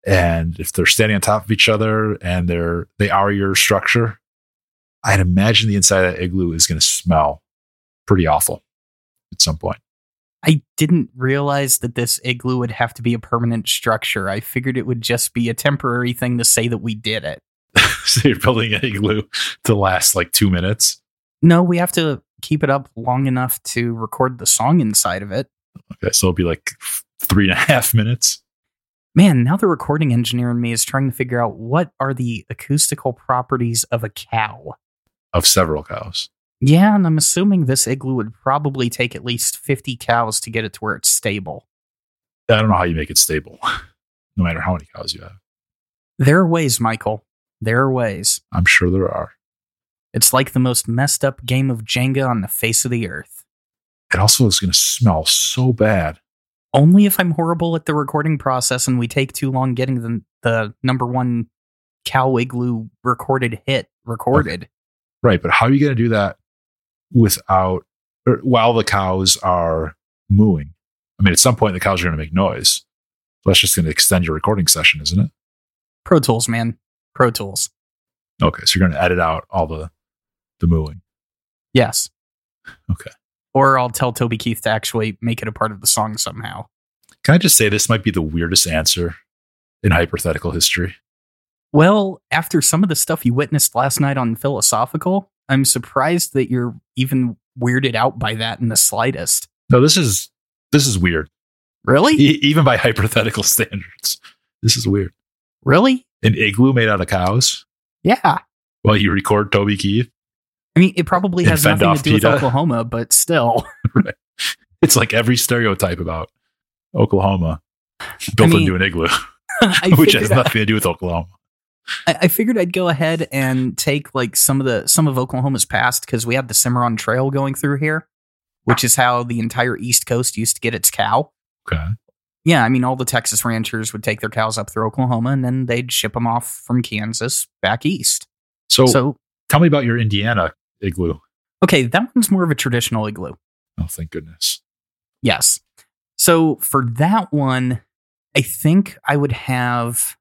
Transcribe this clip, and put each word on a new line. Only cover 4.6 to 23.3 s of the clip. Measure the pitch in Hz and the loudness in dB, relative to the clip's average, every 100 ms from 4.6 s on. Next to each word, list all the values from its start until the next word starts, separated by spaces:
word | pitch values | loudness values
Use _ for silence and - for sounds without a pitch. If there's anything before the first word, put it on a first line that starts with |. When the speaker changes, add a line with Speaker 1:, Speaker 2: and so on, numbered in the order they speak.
| _ _ _ _ | _ _ _ _
Speaker 1:
I'd | 117 104 | 0 2
imagine | 90 90 104 113 110 | 4 4 4 2 2
the | 101 | 2
inside | - 95 92 | 2 4 2
of | 90 | 0
that | |
igloo | 90 92 87 | -4 -2 -2
is | 82 - | 0 -2
gonna | 80 | 0
smell | 85 - 87 82 73 69 _ _ _ _ _ _ - | -2 -2 2 2 2 -2 _ _ _ _ _ _ 0
pretty | 98 82 | 2 4
awful | 71 - 82 _ _ _ _ _ _ _ | 0 -2 -6 _ _ _ _ _ _ _
at | - | -2
some | - 78 | -2 -2
point. | - - _ _ _ _ _ _ | -6 -8 _ _ _ _ _ _
Speaker 2:
I | 165 156 _ - | 0 0 _ -4
didn't | 156 170 123 127 | 0 0 0 -6
realize | 127 139 143 143 139 - | -2 -2 0 -2 -2 -2
that | 123 | -4
this | 120 120 - | -4 -4 -4
igloo | 127 123 123 127 | -4 -4 -2 -2
would | 120 | -4
have | 110 117 - | -4 -4 -2
to | |
be | 120 | -2
a | 117 | -2
permanent | - 117 117 117 - | -2 -2 0 -2 -4
structure. | - - 110 - 107 95 | -4 -2 -2 -2 -4 -2
I | 101 | -4
figured | - - 127 127 | -6 -6 -4 -4
it | 123 | -4
would | 120 | -4
just | 113 120 - 120 | -2 -2 -2 -2
be | 117 | -2
a | |
temporary | 113 147 143 131 120 123 | -2 -2 -2 -2 -2 -2
thing | 120 123 120 | -2 -2 0
to | 113 | 0
say | - 117 | 0 0
that | 117 | -2
we | 117 107 | -6 -6
did | 107 107 | -4 -4
it. | 78 69 _ _ _ - | -6 -12 _ _ _ 0
Speaker 1:
<laughs> | - - | 0 -2
So | - - 143 | -2 0 0
you're | 113 | 0
building | - 113 110 | 0 0 -2
an | 104 | -2
igloo | 131 98 101 107 - - - - - | -4 -2 -2 -2 -4 -8 -8 -4 0
to | 104 | 2
last, | 98 92 - 95 | 2 2 0 0
like, | 87 | -2
two | - 101 | 2 2
minutes? | 90 90 107 - - _ _ _ _ | 2 -2 0 -2 -2 _ _ _ _
Speaker 2:
No, | 165 170 | 6 6
we | 175 175 | 4 0
have | 175 | 0
to | - 160 131 _ _ | 0 -2 -2 _ _
keep | - 156 | -4 -2
it | 147 | 0
up | 139 135 - | -2 -4 -8
long | 117 127 | -4 -2
enough | 135 | 0